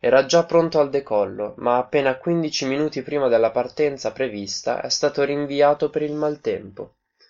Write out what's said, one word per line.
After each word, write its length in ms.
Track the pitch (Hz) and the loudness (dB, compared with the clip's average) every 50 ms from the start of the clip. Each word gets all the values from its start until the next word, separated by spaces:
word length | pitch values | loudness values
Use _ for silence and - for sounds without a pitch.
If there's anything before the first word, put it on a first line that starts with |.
era 240 | - 120 123 135 135 | 0 4 4 4 4
già 180 | 131 170 170 165 | 4 4 2 2
pronto 340 | 170 165 170 165 165 160 160 | 4 2 2 2 2 2 2
al 100 | 147 139 | 2 2
decollo, 640 | 135 139 135 - 110 104 101 95 95 95 104 101 - | 0 -4 -2 0 0 0 0 0 -4 -6 -8 -8 -8
ma 200 | - - 120 120 | -4 0 0 2
appena 400 | 123 127 - - 147 135 135 127 | 2 0 0 0 0 2 0 0
quindici 480 | 131 - 175 170 170 160 151 147 - 143 | -2 -2 -2 -2 0 -2 -2 -4 -4 -4
minuti 360 | 131 135 143 151 151 - 139 | -2 -2 -2 -2 -2 -4 -6
prima 260 | 131 - 147 147 135 | -8 -4 -2 0 2
della 240 | 123 117 113 113 113 | 4 4 4 4 2
partenza 600 | 113 123 120 123 - - 151 147 139 131 - 107 | 2 0 -4 -2 -2 -2 0 0 -2 -4 -6 -6
prevista 720 | - - 131 127 104 104 101 95 - - - 120 123 - | -4 -4 -4 -4 -4 -6 -8 -8 -8 -8 -4 -4 -4 -4
è 80 | - 131 | -4 -4
stato 340 | - - - 147 143 - 143 | -2 0 0 0 0 0 0
rinviato 640 | 139 143 143 147 139 143 143 143 143 147 147 160 143 | 0 0 -2 -4 -2 2 4 4 4 4 2 0 -2
per 140 | - 151 151 | -2 -2 -4
il 100 | 147 147 | -4 -4
maltempo. 800 | 151 151 151 147 147 - - 101 92 98 95 95 - - - _ _ _ _ _ _ _ _ | -2 -2 -4 -4 -4 -4 -4 -4 -4 -6 -12 -14 -14 -16 -16 _ _ _ _ _ _ _ _